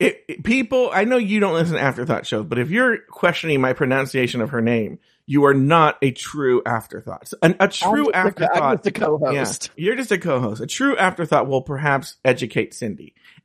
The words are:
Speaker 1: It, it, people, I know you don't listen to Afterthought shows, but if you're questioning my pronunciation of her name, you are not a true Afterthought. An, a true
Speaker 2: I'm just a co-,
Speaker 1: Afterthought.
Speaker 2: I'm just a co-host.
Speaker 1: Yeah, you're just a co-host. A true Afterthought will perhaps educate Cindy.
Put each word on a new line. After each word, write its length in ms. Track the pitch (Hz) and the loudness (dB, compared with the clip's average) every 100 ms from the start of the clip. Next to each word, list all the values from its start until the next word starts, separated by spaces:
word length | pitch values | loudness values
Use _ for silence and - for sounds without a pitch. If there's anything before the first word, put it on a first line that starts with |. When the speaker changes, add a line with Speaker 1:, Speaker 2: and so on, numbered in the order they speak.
Speaker 1:
It, 240 | - - - | -2 -2 -8
it, 160 | - | -8
people, 460 | 170 254 247 262 247 | -2 0 0 0 0
I 120 | 185 | 0
know 140 | 220 254 | 2 0
you 200 | 208 214 | 0 0
don't 160 | 196 | 2
listen 220 | 165 170 160 | 0 0 0
to 40 | |
Afterthought 460 | 135 120 123 113 - | 0 -2 -2 -4 -4
shows, 200 | 113 107 | -6 -4
but 120 | 120 | -2
if 120 | 123 | 0
you're 280 | 202 254 226 | 0 0 0
questioning 640 | - - 180 - 160 143 | -6 -2 0 0 0 0
my 120 | 131 | 2
pronunciation 680 | 127 135 135 135 135 123 123 | 0 0 0 -2 0 -2 -2
of 100 | 110 | -4
her 100 | 123 | 0
name, 380 | 113 120 104 - _ _ | 0 0 -2 -8 _ _
you 200 | - 143 | -2 4
are 100 | 139 | 6
not 420 | 139 135 165 151 - | 6 4 6 4 4
a 80 | 139 | 0
true 520 | 120 - 147 135 123 - | -2 -8 -4 0 0 0
Afterthought. 640 | 117 - - - 92 - - | -4 -6 -14 -14 -14 -14 0
An, 140 | 165 185 | 2 4
a 80 | 202 | 0
true 420 | - 185 160 254 | 0 0 2 2
Speaker 2:
I'm 140 | 185 185 | 2 0
just 60 | 180 | 0
a 0 | |
co-, 40 | |
Speaker 1:
Afterthought. 180 | 160 170 | 0 2
Speaker 2:
I'm 140 | 143 131 | 2 0
just 100 | - | -2
a 20 | |
co-host. 800 | - 160 151 139 139 120 - - - | -4 -2 0 0 -2 -2 -6 -10 -6
Speaker 1:
Yeah, 80 | |
you're 120 | 170 247 | -4 -2
just 140 | 254 | -2
a 80 | 190 | -4
co-host. 420 | 175 131 120 107 | 0 -2 -2 -4
A 40 | 120 | -8
true 300 | - 277 - | -2 0 2
Afterthought 500 | 185 - 165 147 127 | 0 0 0 0 2
will 160 | 135 | -2
perhaps 540 | 131 139 147 139 - - | -2 -4 0 -2 -2 -4
educate 500 | 131 123 120 - - | -2 0 -2 -4 -4
Cindy. 400 | - 117 85 76 _ _ _ | -6 -10 -10 -14 _ _ _